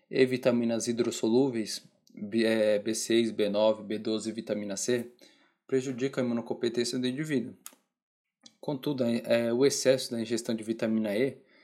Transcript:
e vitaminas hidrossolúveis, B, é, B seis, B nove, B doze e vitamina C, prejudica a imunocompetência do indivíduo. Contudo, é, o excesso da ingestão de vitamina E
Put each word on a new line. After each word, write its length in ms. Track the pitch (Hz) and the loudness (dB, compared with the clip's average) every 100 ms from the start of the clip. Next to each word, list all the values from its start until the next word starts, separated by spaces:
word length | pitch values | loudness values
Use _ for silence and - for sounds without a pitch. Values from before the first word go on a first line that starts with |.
| - | -4
e 160 | 139 131 | 2 2
vitaminas 600 | 127 127 120 117 113 120 | 2 2 2 2 -2 -2
hidrossolúveis, 960 | 117 117 - 110 120 139 113 101 - - _ _ - | 0 0 0 2 4 2 0 -6 -8 -12 _ _ -14
B, 280 | 104 113 | -4 0
é, 340 | 110 113 107 104 | 2 4 4 2
B 160 | 110 | 0
seis, 380 | 110 - 113 113 | -4 2 2 2
B 180 | 104 101 | 0 0
nove, 320 | 101 110 107 | 4 2 2
B 160 | 101 107 | -2 -4
doze 320 | 110 110 110 | -2 -4 -4
e 20 | |
vitamina 460 | 113 110 104 104 95 | -6 -4 -4 -4 -4
C, 340 | - 123 117 - - _ _ _ - | 0 0 -2 -14 -20 _ _ _ -2
prejudica 560 | 131 135 117 135 135 | -2 -2 -4 -4 -2
a 20 | |
imunocompetência 760 | 120 117 - - 120 120 117 131 | -2 -2 -4 -4 -2 0 -2 -2
do 80 | 127 | -2
indivíduo. 480 | 131 156 131 113 95 - _ _ _ _ _ _ _ - - | -4 -2 -2 -4 -12 -20 _ _ _ _ _ _ _ -20 -12
Contudo, 420 | - 135 151 131 | -8 -4 -2 0
é, 480 | 117 117 - 117 117 | 0 0 2 2 4
o 140 | 120 139 | 4 4
excesso 460 | - 131 131 - | 4 4 2 2
da 100 | 117 | -4
ingestão 320 | 110 113 117 | -2 -2 -2
de 100 | 110 | -4
vitamina 540 | 107 113 113 110 107 104 | -2 -2 0 0 0 0
E 240 | 135 - _ _ | 0 -2 _ _